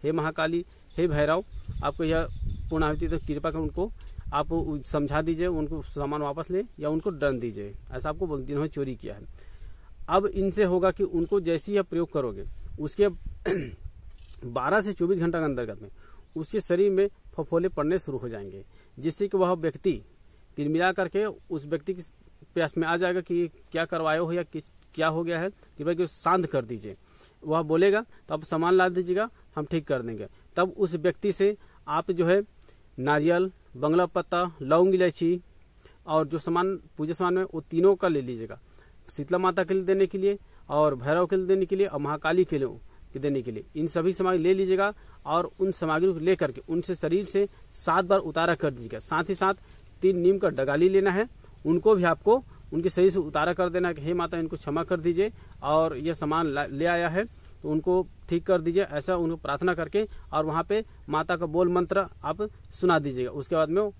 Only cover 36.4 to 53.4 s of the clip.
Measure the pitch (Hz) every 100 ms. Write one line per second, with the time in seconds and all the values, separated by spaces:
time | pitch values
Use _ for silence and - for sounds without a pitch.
36.4 | 156 170 185 190 - - 156 170 180 185
37.4 | 190 160 151 165 185 190 185 151 123 120
38.4 | 110 107 - - - - - - 143 180
39.4 | 185 180 175 190 180 196 190 196 190 202
40.4 | - - - 143 151 135 131 160 175 190
41.4 | 185 190 185 190 196 147 147 151 160 175
42.4 | 180 151 107 113 - - - - 143 135
43.4 | 120 110 - 156 160 170 165 185 185 185
44.4 | 165 190 190 185 196 214 - - - 160
45.4 | 160 - 190 180 160 156 185 165 160 185
46.4 | 151 127 - 170 170 175 165 175 202 196
47.4 | 202 - - - - 165 180 190 160 156
48.4 | 170 165 156 123 113 113 - 160 156 190
49.4 | 190 196 - - - - 185 180 175 196
50.4 | 190 139 135 143 180 190 196 185 233 -
51.4 | - - 147 175 214 214 180 160 - 247
52.4 | - - - 156 175 - 190 185 156 151